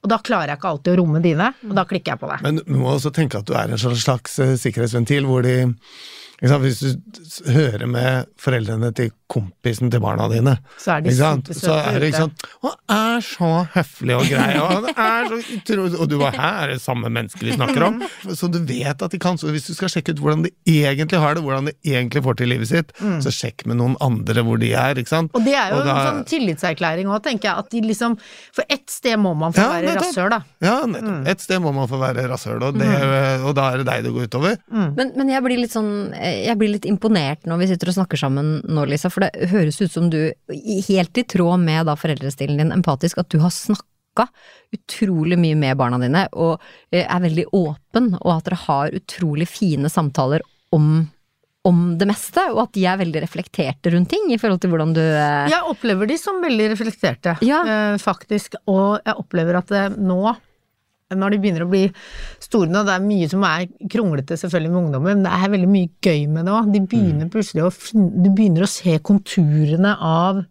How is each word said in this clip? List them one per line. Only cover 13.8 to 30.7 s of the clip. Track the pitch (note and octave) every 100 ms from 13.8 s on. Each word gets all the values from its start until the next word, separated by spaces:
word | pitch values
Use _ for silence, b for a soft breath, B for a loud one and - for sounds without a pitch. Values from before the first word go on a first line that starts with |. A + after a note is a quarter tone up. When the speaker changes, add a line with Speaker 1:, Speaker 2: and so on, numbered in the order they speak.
| D#3 - B2+ B2
Speaker 2:
og | -
grei, | C#3 C3 C#3+
og | E3
hun | F#3 A#3+ D4
er | A3 A#3 A3+
så | A3+ A3+ A#3
utro-», | - G#3 F#3 E3+
og | D#3+
du | D3
bare, | C#3 B2+
«Hæ, | D3+ G3+
er | C#3
det | C3
samme | - A#2+ A2+
menneske | A#2 A2 -
vi | A2+
snakker | B2+ B2 C4+ F3
om?» | A3+ - -
Speaker 1:
<laughs> | F#3+ E3+
Speaker 2:
Så | F3+
du | E3+
vet | D#3 B2 C#3+ C#3+
at | F#3
de | F3+
kan, | F3+ F3
så | D3+
hvis | D3+ -
du |
skal | E3 F#3
sjekke | F3 D#3+
ut | D3+
hvordan | C#3+ D#3
de | E3+ _ -
egentlig | D#3 C#3+ C#3 D#3 F3+
har | D3+
det, | D#3
hvordan | D3 C3+ C#3+
de | C#3+
egentlig | D#3+ B2+ B2 C#3+
får | C3 G#2+
til | B2
livet | A#2+ A2+
sitt, | E3+ D#3+ -
Speaker 1:
Mm. | G#3 E3
Speaker 2:
så | C3+
sjekk | - A#2 - A#2
med | A#2+
noen | A#2+ C3
andre | C#3 A2 G#2+ A2
hvor | A#2 A2+
de | A2+
er, | A#2 B2+
ikke | C3+ A#2
sant? | D#3+ D#3+
Speaker 1:
Og | B3+
det | A3+ C#4
er | G3+
jo | D3
Speaker 2:
Og | -
da | C#3
Speaker 1:
en | C3+ -
sånn | -
tillitserklæring | D#4+ G#3+ D3+ F3+ D#3+ E3+ E3 G3
også, | G#3
tenker | D4 A3+ G#3
jeg, | F#3+
at | G3+
de | A3+
liksom, | A3 G#3+ A#3+ A3 B B B
for | - -
ett | C#4+ -
sted | - B3+ A3
må | G3+ D#3
man | D#3+
få | E3+
Speaker 2:
Ja, | A3+
Speaker 1:
være | E4+ D4 E4+
Speaker 2:
nettopp. | F4+
Speaker 1:
rasshøl, | C4 F#3
da. | A3+ D3 _
Speaker 2:
Ja, | E3+